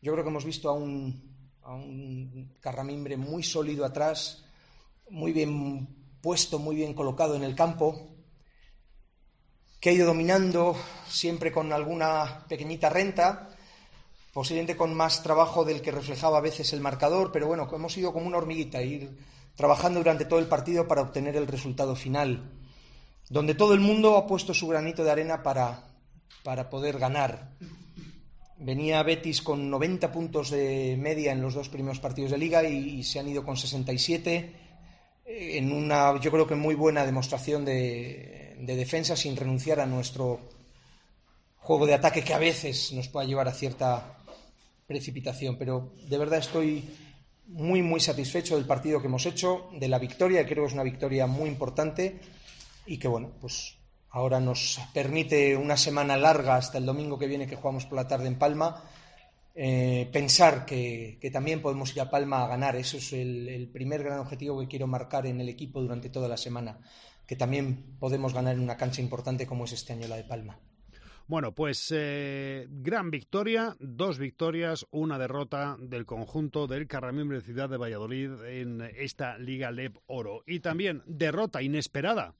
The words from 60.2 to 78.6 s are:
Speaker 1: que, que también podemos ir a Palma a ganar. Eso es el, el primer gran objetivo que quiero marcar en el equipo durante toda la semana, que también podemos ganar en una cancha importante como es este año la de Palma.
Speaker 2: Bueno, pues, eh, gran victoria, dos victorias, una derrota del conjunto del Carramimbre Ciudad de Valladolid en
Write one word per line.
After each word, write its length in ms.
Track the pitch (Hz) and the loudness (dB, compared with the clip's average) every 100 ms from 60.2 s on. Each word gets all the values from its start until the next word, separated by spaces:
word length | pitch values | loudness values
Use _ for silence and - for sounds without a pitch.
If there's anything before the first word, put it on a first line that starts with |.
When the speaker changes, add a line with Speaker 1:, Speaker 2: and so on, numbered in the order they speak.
| 143 - 139 135 127 | 4 8 8 8 -2
Speaker 1:
que, 520 | 131 123 117 113 107 | -4 -4 -6 -10 -8
que 120 | 139 | -6
también 300 | 135 139 156 | -2 -2 -2
podemos 340 | 147 135 135 135 | -2 -2 -4 -4
ir 60 | |
a 80 | 131 | 0
Palma 340 | 139 143 135 | 0 2 0
a 60 | 120 | 0
ganar. 260 | 123 139 127 | 0 0 0
Eso 220 | 127 143 | -4 -6
es 160 | - | -6
el, 340 | 131 123 120 123 | -4 -4 -4 -6
el 220 | 127 123 | -8 -10
primer 340 | - 127 147 | -6 -4 -4
gran 160 | 143 143 | -4 -6
objetivo 400 | 131 139 143 139 | -6 -8 -6 -4
que 80 | 131 | -6
quiero 180 | 139 131 | -4 -4
marcar 400 | 127 127 139 135 | -4 -4 -4 -2
en 120 | 123 | -4
el 80 | 123 | -6
equipo 340 | 123 143 139 | -8 -10 -6
durante 280 | 127 120 131 | -4 -4 -6
toda 180 | 131 123 | -4 -4
la 100 | 117 | -4
semana, 440 | - 120 117 107 - - - - - | -6 -6 -8 -12 -20 -20 -20 -20 -12
que 120 | 127 | -4
también 580 | 123 139 139 131 - - | -2 0 0 -4 -6 -8
podemos 340 | 135 135 131 | -4 -2 -2
ganar 200 | 127 127 | 0 0
en 80 | 127 | 0
una 140 | 123 120 | -2 -2
cancha 260 | 127 131 | -4 -2
importante 460 | 123 123 131 131 131 | -4 -4 -4 -4 -4
como 160 | 123 | -6
es 80 | 117 | -6
este 220 | 117 - | -8 -10
año 160 | 120 113 | -10 -8
la 80 | 113 | -8
de 80 | 110 | -8
Palma. 340 | 117 107 - - _ - - - - - | -10 -10 -16 -20 _ -20 -20 -20 -20 -6
Speaker 2:
Bueno, 300 | 160 127 98 | -4 -4 -4
pues, 320 | 151 135 - 156 | -4 -2 -2 -2
eh, 720 | 147 143 143 139 139 135 127 | -2 -4 -6 -6 -6 -8 -10
gran 400 | 139 135 220 180 | -8 -4 -2 -2
victoria, 680 | 151 - 190 208 226 226 - | -6 -4 -4 0 0 0 -6
dos 380 | 139 117 190 139 | -14 -4 -2 -2
victorias, 680 | 135 - 165 160 170 160 - | -6 -4 -4 -2 -2 -4 -6
una 260 | 147 156 139 | -4 -2 -2
derrota 600 | 127 139 139 143 143 139 | -4 -4 -6 -6 -6 -8
del 260 | 127 123 113 | -10 -10 -8
conjunto 640 | 113 110 160 151 151 143 | -8 -6 -4 -4 -4 -4
del 180 | 135 151 | -6 -6
Carramimbre 540 | 143 127 135 147 135 | -8 -6 -4 -4 -6
Ciudad 300 | 110 120 139 | -6 -6 -6
de 80 | 131 | -4
Valladolid 520 | 120 107 110 131 135 131 | -6 -6 -6 -6 -6 -8
en 380 | 113 127 | -12 -8